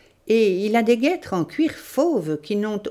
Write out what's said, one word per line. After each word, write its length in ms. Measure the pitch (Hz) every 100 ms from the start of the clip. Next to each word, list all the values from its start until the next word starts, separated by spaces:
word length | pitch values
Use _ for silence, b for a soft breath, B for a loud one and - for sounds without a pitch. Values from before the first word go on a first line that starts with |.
| b b -
et 380 | 226 208 185 208
il 100 | 233
a 80 |
des 140 | 220 233
guêtres 360 | 277 359 -
en 100 | 185
cuir 280 | 151 - 311
fauve 680 | - - - 339 254 156 151
qui 160 | - 208
n'ont 260 | 214 208 -